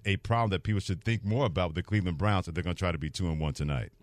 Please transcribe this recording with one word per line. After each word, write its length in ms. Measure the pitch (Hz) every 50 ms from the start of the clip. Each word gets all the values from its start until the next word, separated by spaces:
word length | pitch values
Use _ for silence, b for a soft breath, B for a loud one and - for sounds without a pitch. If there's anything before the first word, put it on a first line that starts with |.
| -
a 120 | 104 98 95
problem 320 | - - 117 117 117 107
that 120 | 95 87 -
people 160 | - 107 98
should 240 | - - 98 78 -
think 220 | - 117 110 -
more 200 | 101 110 127 143
about 260 | 113 80 95 90 85
with 40 | 78
the 80 | 90 90
Cleveland 360 | - 104 107 92 90 85 71
Browns 280 | 95 107 104 92 87
if 80 | - 82
they're 80 | 80 82
gonna 100 | 87 85
try 160 | - 95 87 82
to 60 | 76
be 120 | 73 76
two 160 | - - 92 85
and 120 | 80 78
one 120 | 78 76 69
tonight? 380 | - 76 73 71 64 53 50 _ _